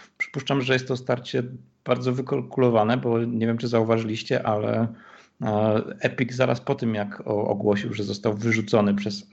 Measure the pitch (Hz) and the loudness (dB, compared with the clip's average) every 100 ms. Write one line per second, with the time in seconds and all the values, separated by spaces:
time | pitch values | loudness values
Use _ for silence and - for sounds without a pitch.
0 | - - - 143 - 139 127 131 127 127 | -20 -12 -8 -8 -2 -2 2 0 0 -6
1 | - 123 - 131 123 131 - _ - 127 | -2 -4 -2 -4 -4 -10 -18 _ -2 0
2 | 127 123 131 139 123 - 123 113 107 131 | 0 -2 -2 -4 -2 2 4 6 4 2
3 | 127 117 117 110 113 117 123 117 113 113 | 2 0 0 0 0 0 0 2 4 2
4 | 113 110 - 123 117 107 110 113 117 - | 0 -6 -2 -2 0 0 0 0 -2 -4
5 | - - - - 113 107 107 107 - - | -20 -20 -20 -8 -2 2 2 2 0 -4
6 | 127 127 120 127 127 127 - 139 117 107 | -4 -2 -4 0 0 0 -2 -2 0 -2
7 | 101 - - 104 110 101 104 101 117 104 | -4 -8 -4 -2 0 0 2 2 0 -4
8 | 101 101 113 104 117 110 104 113 101 101 | -4 -2 -2 0 0 0 2 4 4 2
9 | 110 101 - | -2 -8 -8